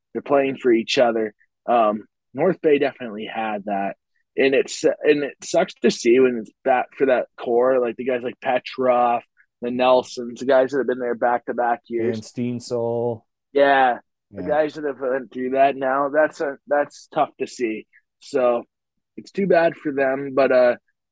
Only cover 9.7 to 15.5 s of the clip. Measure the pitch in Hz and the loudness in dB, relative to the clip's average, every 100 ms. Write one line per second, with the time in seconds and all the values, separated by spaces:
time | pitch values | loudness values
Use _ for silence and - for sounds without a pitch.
9.7 | 123 127 127 120 - 120 117 127 131 131 | 0 4 4 2 -8 -12 -6 2 2 2
10.7 | 139 120 127 120 117 120 120 - 120 120 | 0 -2 -2 -4 -2 0 -2 -4 -4 -2
11.7 | 120 - 117 113 113 - - 123 120 - | -2 -4 -4 -4 -4 -8 -8 -6 -6 -6
12.7 | 120 117 117 120 113 _ _ _ 139 139 | -4 -4 -2 -4 -6 _ _ _ 2 4
13.7 | 135 131 117 - _ _ 101 92 147 156 | 4 2 0 -8 _ _ -10 -4 -2 -2
14.7 | 147 147 127 135 131 117 127 127 | -4 -8 -6 -4 -4 -6 -8 -4